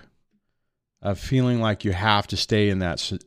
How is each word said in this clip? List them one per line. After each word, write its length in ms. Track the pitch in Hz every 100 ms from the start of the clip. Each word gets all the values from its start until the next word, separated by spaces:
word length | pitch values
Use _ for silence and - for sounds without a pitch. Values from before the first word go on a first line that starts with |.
| - _ _ _ _ _ _ _ _ _
of 180 | 101 98
feeling 400 | - 131 127 120
like 240 | 110 101
you 80 | 107
have 340 | 90 107 101 -
to 100 | 98
stay 320 | - 107 104
in 100 | 95
that 180 | 90 78
si-, 220 | - 95